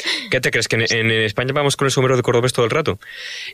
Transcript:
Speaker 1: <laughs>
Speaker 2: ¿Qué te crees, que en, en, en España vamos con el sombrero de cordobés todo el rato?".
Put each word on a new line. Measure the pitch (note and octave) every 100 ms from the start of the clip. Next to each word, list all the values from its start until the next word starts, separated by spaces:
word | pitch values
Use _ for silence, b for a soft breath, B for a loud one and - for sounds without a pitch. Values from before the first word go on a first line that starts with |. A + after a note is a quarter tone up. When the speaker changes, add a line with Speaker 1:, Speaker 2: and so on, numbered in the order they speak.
Speaker 1:
<laughs> | - - G#3+
Speaker 2:
¿Qué | C3
te | C3
crees, | B2 A2+
que | A#2
en, |
en, | A2+ A#2 A2+
en | A2+
España | G#2+ G#2 B2+
vamos | C#3+ C#3+ C3+
con | C#3
el |
sombrero | B2+ B2+ C3
de |
cordobés | B2 A#2+ B2
todo | -
el | A#2
rato?". | C#3 D3+ G2 B B B B B